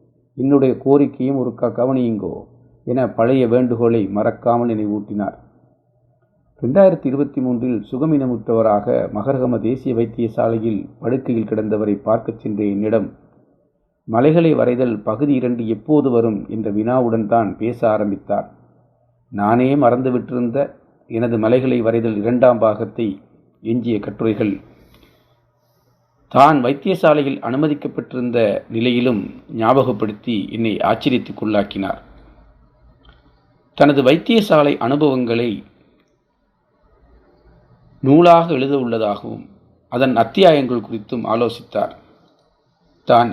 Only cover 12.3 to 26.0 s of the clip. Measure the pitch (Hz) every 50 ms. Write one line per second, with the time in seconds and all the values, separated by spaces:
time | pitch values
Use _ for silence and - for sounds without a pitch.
12.3 | 113 - - 117 104 101 107 101 98 101 107 107 110 110 95 - - - _ _
13.3 | _ _ _ _ _ _ _ _ _ _ _ _ _ _ _ 117 113 117 127 156
14.3 | 156 175 165 160 143 120 117 123 123 120 131 120 110 107 - 117 107 117 147 143
15.3 | 139 127 127 123 123 117 113 110 113 107 - - 151 147 143 135 120 117 113 113
16.3 | 107 101 - - 110 113 104 107 101 107 107 117 127 131 123 117 113 113 107 104
17.3 | 120 117 107 95 90 - 110 117 117 - 120 110 107 107 104 104 98 95 - -
18.3 | 101 98 - - - _ _ _ _ _ _ _ _ _ _ _ _ _ _ _
19.3 | - 101 101 107 120 120 127 131 143 143 127 117 123 127 127 131 123 120 - -
20.3 | 127 123 123 117 117 139 139 - - _ _ _ _ _ _ - 117 113 120 117
21.3 | 117 107 110 110 123 131 131 131 123 123 110 113 117 117 113 113 107 104 101 117
22.3 | 123 123 127 123 120 107 113 110 104 107 113 107 - - 113 104 - - - _
23.3 | _ _ _ _ _ _ - 110 117 123 110 120 110 101 - - 101 - 117 113
24.3 | 107 - 113 101 95 - - - _ _ _ _ _ _ _ _ _ _ _ _
25.3 | _ _ _ _ _ _ _ _ _ _ _ _ _ _